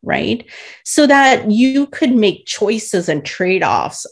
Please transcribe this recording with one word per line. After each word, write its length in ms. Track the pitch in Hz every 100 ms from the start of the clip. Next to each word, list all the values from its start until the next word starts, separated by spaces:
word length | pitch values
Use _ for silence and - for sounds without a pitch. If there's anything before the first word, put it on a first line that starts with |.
right? 480 | - - 165 233 - - - -
So 220 | - - 294
that 460 | 277 269 254 214
you 360 | 214 262 269 285
could 280 | - 294 247
make 320 | 208 - -
choices 600 | - 208 220 - 190 175
and 160 | 151
trade-offs 840 | 143 - 185 185 160 104 - - -